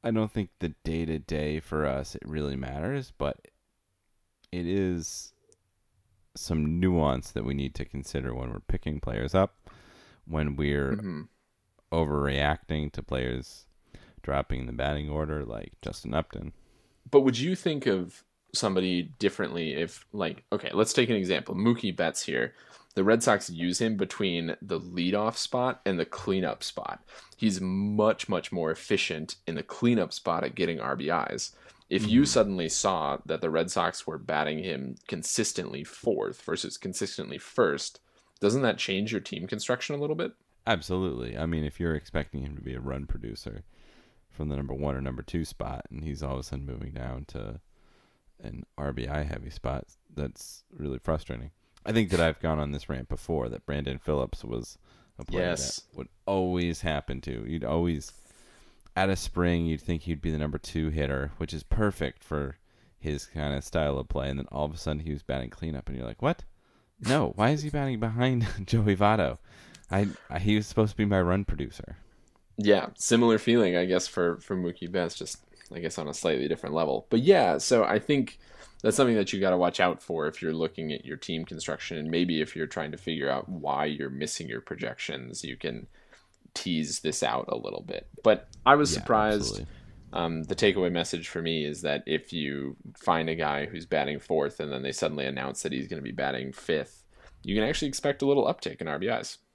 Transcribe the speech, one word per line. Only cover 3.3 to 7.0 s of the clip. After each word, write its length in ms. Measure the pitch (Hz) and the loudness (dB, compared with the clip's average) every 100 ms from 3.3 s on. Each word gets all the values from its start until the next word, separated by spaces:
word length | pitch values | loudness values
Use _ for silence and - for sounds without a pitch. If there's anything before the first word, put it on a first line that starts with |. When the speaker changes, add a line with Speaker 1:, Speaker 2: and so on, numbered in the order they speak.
| - - _ _ _ _ _ _ _ _ _ _ | -4 -12 _ _ _ _ _ _ _ _ _ _
Speaker 1:
it 160 | 90 85 | -6 0
is 680 | 98 95 87 80 - - _ _ _ _ _ _ _ _ _ _ - | 2 2 0 -4 -10 -14 _ _ _ _ _ _ _ _ _ _ -14
some 440 | - 85 76 85 | -2 0 2 4
nuance 520 | 92 87 | 4 4